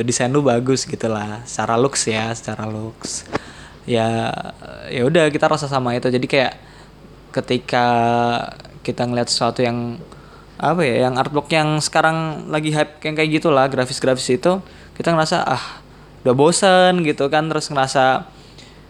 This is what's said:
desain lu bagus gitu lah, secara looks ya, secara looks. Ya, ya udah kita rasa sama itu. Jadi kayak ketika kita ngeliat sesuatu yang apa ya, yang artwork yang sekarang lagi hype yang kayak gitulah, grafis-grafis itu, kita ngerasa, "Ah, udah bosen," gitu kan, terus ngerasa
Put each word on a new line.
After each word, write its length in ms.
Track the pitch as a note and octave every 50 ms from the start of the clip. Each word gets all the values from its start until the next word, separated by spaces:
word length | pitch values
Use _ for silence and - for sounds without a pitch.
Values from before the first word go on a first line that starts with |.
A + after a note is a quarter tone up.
| A#2
desain 240 | B2 A#2+ - B2 B2
lu 160 | C3+ D3 C#3+
bagus 400 | B2+ A#2 A#2+ B2+ C3 C3+ B2 -
gitu 240 | - - - - A2+
lah, 320 | A2 G#2 G#2+ G#2 G#2 A#2 A#2+ -
secara 260 | - - G#2+ A2+ A#2 A#2
looks 240 | C3+ B2+ - - -
ya, 320 | A#2 A2 A2 A2 A2+ A#2
secara 320 | - - - G#2+ A2 G#2+ A2
looks. 560 | A2 G#2+ A2 A2+ A2 - - - - - - - - - - - - - - - - - - -
Ya, 400 | A#2+ A2+ A2+ A2+ A2+ A2+ A2+ A#2 - - - - - - - - B1 A1 A#1 -
ya 160 | - B2+ A#2+ C#3
udah 240 | E3 F3 D#3 D3+
kita 160 | C#3+ D3 D#3+ D#3
rasa 240 | D#3 D3 D3+ C3+
sama 240 | C#3 C3 B2+ A#2+ A#2+
itu. 160 | B2 A#2+ C3
Jadi 160 | B2 B2 C3 -
kayak 240 | D3+ C#3 B2 - - - - - - - - - - - - - - - - -
ketika 540 | - C3+ - - B2+ A#2+ - - - B2 A#2+ A#2+ A#2+ A#2 A#2 A#2+ A#2+ A#2+ A#2+ A#2+ A#2 - - - - - - - - - -
kita 240 | B2+ A#2+ - A#2+ A#2+
ngeliat 240 | A#2+ A#2+ A#2+ -
sesuatu 320 | - - B2+ A#2 A#2 - B2
yang 320 | A#2 A#2+ A#2+ A#2+ A#2+ A#2 - - - - - - - - - - - - -
apa 240 | - C#3+ D#3+ F3+ D#3+
ya, 240 | B2+ A2+ A#2+ B2+ B2+
yang 80 | B2+
artwork 320 | B2+ C#3 D3+ D3 D3 - -
yang 320 | E3 D#3 D3+ D3+ D3+ D3+
sekarang 680 | D3 - - D#3+ D#3 D#3+ D#3+ D#3+ D#3+ D#3+ D3+ - - -
lagi 240 | D#3 D#3 D#3 D#3 D3+
hype 240 | D3+ D3+ D3+ - -
yang 140 | - D#3 D#3
kayak 240 | D#3 D#3 D#3 D3+ D#3+
gitulah, 260 | D#3+ E3+ C#3+ C3 C3+ C#3
grafis-grafis 640 | C#3 B2+ B2+ B2 C3 - - C3 B2+ B2+ - - B2+
itu, 240 | B2 - F3 F#3 G3 - - - - - - -
kita 220 | - D#3 E3+ E3+
ngerasa, 320 | D#3+ D#3 D#3 F3+ E3 - -
"Ah, 320 | - - - - - - - - - - - - - - - B2+
udah 60 | B2
bosen," 640 | C3+ C#3+ E3+ F3 - G#3 F#3+ F#3 F#3 F3+ F3+ F#3 F3+ E3 D3
gitu 240 | C#3+ - C#3 C#3
kan, 160 | D#3 D3+ D#3 D#3+
terus 240 | D3+ D3+ - -
ngerasa 640 | D3 C#3 C3+ C3 - C#3 C3 C3 B2+ - - - - - - - - - - - - - -